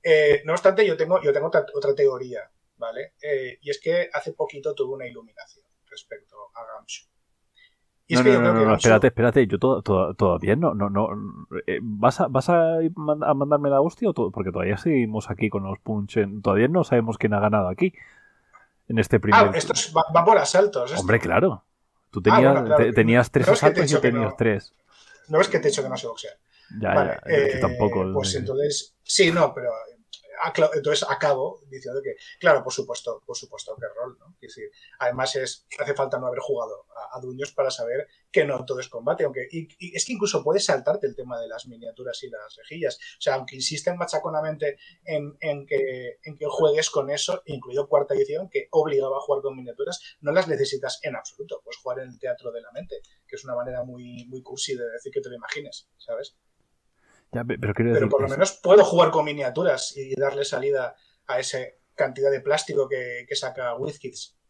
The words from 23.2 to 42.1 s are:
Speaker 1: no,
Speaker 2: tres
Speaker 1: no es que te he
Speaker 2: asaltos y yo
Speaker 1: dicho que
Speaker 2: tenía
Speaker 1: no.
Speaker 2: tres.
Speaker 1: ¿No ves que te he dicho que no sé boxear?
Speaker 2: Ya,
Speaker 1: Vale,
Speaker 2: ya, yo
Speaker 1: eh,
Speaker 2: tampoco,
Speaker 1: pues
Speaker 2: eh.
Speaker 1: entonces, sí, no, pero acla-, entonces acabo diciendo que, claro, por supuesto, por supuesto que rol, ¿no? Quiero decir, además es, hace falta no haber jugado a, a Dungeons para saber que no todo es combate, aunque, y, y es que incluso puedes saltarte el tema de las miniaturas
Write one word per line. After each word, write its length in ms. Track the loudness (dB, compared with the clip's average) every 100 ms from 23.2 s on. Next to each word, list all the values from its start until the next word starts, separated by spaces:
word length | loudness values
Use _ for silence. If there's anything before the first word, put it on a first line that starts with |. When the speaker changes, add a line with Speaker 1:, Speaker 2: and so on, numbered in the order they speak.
| 4
Speaker 1:
no, 40 |
Speaker 2:
tres 140 | 4 4
Speaker 1:
no 60 |
es 60 | 6
que 100 | 6
te 100 | 4
he 40 |
Speaker 2:
asaltos 0 |
y 40 | 2
yo 40 | 4
Speaker 1:
dicho 40 |
que 60 | 4
Speaker 2:
tenía 180 | 2 -2
Speaker 1:
no. 60 | 0
Speaker 2:
tres. 380 | 0 0 -6 _ _ _ -20 -20 _
Speaker 1:
¿No 100 | 2
ves 100 | 4
que 100 | 2
te 80 | 0
he 20 |
dicho 120 | 0
que 40 | -4
no 80 | -6
sé 100 | -10
boxear? 260 | -12 -14 -18 _ _ _ -6
Speaker 2:
Ya, 140 | 2
Speaker 1:
Vale, 160 | 2 2 -4 0
Speaker 2:
ya, 40 |
yo 140 | 2
Speaker 1:
eh, 140 | 2 0
Speaker 2:
tampoco, 520 | -2 2 0 2 0
Speaker 1:
pues 220 | -2 -2
Speaker 2:
eh. 40 | -4
Speaker 1:
entonces, 580 | -4 -2 -2 -4 -10 _
sí, 280 | -4 4 4
no, 240 | 4 0
pero 160 | 0 -6 -6 -12 -20 _ -20 -20 -8
acla-, 280 | -4 2 2
entonces 320 | 2 -2 -2 -2
acabo 520 | -2 0 0 -2 -8 _
diciendo 300 | -16 -8 -8
que, 140 | -8 -12 -18 0
claro, 220 | 4 4
por 80 | 2
supuesto, 500 | -8 -8 -10 -10 -12
por 120 | -12 -14
supuesto 380 | -14 -18 -16 -12
que 100 | -12 -10
rol, 180 | -12 -14
¿no? 160 | _ _
Quiero 120 | -20
decir, 180 | -18 -18 _ -20 _
además 380 | -4 -2 -4 -4
es, 300 | -6 -10 _ -8
hace 160 | -4
falta 240 | -2 -2 -2
no 80 | -4
haber 140 | -6
jugado 460 | -4 -4 -6 -12 _
a, 220 | -18 -16 -14
a 40 |
Dungeons 320 | -14 -12 -8
para 180 | -4 -4
saber 380 | -4 -6 -6 -8 _ _
que 140 | 0
no 200 | 0 -4
todo 160 | -6 -8
es 80 | -8
combate, 360 | -8 -4 -2
aunque, 220 | -2 -4 -10
y, 180 | -12 -12 _
y 180 | -12 -8
es 80 |
que 100 | -6
incluso 280 | -4 -4 -2
puedes 220 | -2 0
saltarte 420 | 0 -2 -2 -2 -4
el 80 |
tema 240 | -8 -12 -12
de 80 | -12
las 180 | -14 -18
miniaturas 560 | -18 -18 -14 -12